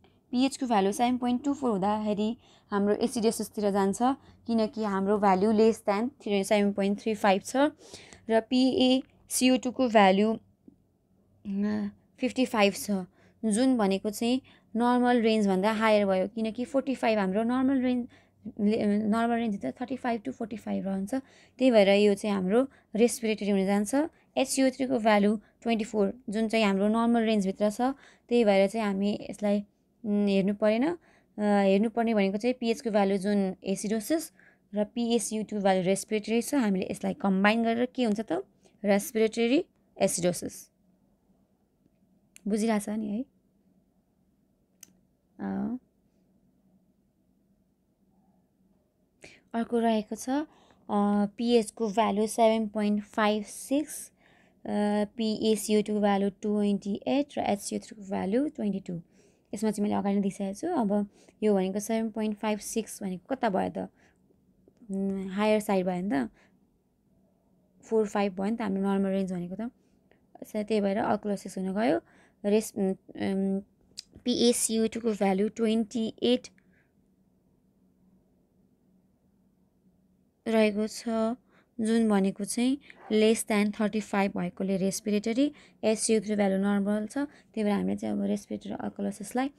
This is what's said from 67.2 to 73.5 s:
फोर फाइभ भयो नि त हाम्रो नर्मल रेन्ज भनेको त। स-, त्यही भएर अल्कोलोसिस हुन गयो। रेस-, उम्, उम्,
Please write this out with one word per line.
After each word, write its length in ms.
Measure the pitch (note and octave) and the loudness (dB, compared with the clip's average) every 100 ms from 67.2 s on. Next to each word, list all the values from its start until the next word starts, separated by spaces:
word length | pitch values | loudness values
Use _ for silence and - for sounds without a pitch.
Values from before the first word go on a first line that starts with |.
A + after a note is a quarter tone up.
| _ _ _ _ _ _ | _ _ _ _ _ _
फोर 240 | - A3 G#3 | -4 -2 0
फाइभ 260 | G#3 G3+ | -2 -2
भयो 120 | F#3 G3 | -2 -4
नि 120 | A#3 | -4
त 40 | |
हाम्रो 220 | G#3+ G3 | -4 -2
नर्मल 260 | G3 G3 G3 | 0 0 0
रेन्ज 240 | G3 F#3+ | -2 -4
भनेको 220 | F#3 F3 F#3+ | -6 -8 -8
त। 160 | A#3 - _ _ _ _ _ - | -10 -12 _ _ _ _ _ -20
स-, 120 | - G#3+ | -10 -8
त्यही 260 | G#3+ A3 | -2 0
भएर 160 | G3+ G3 | 0 0
अल्कोलोसिस 600 | A3+ G#3 G#3 G3 - F#3+ | 0 -2 -2 -6 -6 -8
हुन 160 | F#3+ | -4
गयो। 280 | F#3 A#3 E4 - _ _ _ G#3 | -2 0 0 -4 _ _ _ 0
रेस-, 320 | G#3 G#3+ - | 0 0 -2
उम्, 120 | F#3+ | -2
उम्, 720 | F#3+ _ - G3+ G3 G3 | -2 _ -6 -4 -2 0